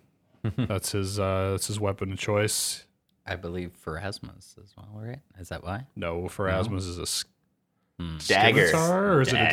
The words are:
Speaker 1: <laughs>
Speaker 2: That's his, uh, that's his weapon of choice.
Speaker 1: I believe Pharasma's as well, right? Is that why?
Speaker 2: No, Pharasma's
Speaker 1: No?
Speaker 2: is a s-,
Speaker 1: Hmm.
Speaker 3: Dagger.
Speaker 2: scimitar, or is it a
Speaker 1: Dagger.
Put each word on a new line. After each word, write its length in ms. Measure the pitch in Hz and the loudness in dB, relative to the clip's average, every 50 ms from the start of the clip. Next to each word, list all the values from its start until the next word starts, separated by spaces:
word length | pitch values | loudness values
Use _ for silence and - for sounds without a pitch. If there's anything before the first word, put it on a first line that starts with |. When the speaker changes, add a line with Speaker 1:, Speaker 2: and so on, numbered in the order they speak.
| _ _ _ _ _ _ | _ _ _ _ _ _
Speaker 1:
<laughs> 280 | _ _ - 110 - | _ _ -6 -4 -2
Speaker 2:
That's 360 | - 123 101 104 95 - - - | -2 -2 0 0 -2 -2 -2 -2
his, 260 | 101 98 95 101 104 | -2 -2 -2 -2 0
uh, 320 | 98 95 95 95 95 95 98 | 0 2 2 2 2 0 0
that's 140 | 95 - | -2 -2
his 140 | - 107 104 | -4 -4 -2
weapon 320 | 104 98 98 - 101 95 98 | 0 -2 -2 -2 -4 -6 -6
of 60 | 98 | -6
choice. 680 | - - 104 104 104 104 - - - - - - - _ _ _ _ _ _ _ - | -2 0 2 2 2 2 2 0 -2 -2 -4 -6 -12 _ _ _ _ _ _ _ -10
Speaker 1:
I 100 | - 95 | -8 -8
believe 360 | 90 92 85 87 92 90 85 - - - | -8 -6 -6 -6 -6 -6 -8 -10 -12 -10
Pharasma's 720 | - 78 80 98 98 101 - - 113 95 95 - - - - 104 | -8 -8 -6 -6 -8 -8 -10 -12 -16 -16 -18 -20 -20 -20 -20 -20
as 100 | 101 _ | -20 _
well, 120 | - - 101 104 | -20 -20 -16 -14
right? 240 | 107 107 117 123 139 _ _ _ 95 | -12 -12 -12 -12 -12 _ _ _ -18
Is 100 | 87 - | -12 -10
that 120 | 85 78 - | -10 -10 -6
why? 220 | 90 95 113 135 - - | -6 -6 -8 -8 -12 -10
Speaker 2:
No, 260 | - 87 85 82 87 90 | -8 -6 -4 -4 -4 -6
Pharasma's 480 | 90 - - 101 95 95 92 92 117 | -6 -4 -2 0 0 2 2 0 0
Speaker 1:
No? 60 | 98 92 95 90 87 | -2 -4 -4 -6 -6
Speaker 2:
is 60 | 87 | -6
a 40 | - | -6
s-, 220 | - - - - _ _ _ _ _ _ _ _ _ _ _ _ _ _ - | -4 -4 -4 -6 _ _ _ _ _ _ _ _ _ _ _ _ _ _ -10
Speaker 1:
Hmm. 160 | 87 82 80 78 78 | -8 -8 -8 -6 0
Speaker 3:
Dagger. 420 | - 104 95 107 117 113 110 98 85 | 2 4 6 6 6 6 6 6 6
Speaker 2:
scimitar, 440 | - 165 160 170 180 190 196 208 185 | 6 4 4 4 2 2 2 4 4
or 60 | 143 131 | 4 4
is 60 | - | 4
it 60 | 123 | 4
a 40 | - | 4
Speaker 1:
Dagger. 120 | - 80 | 4 4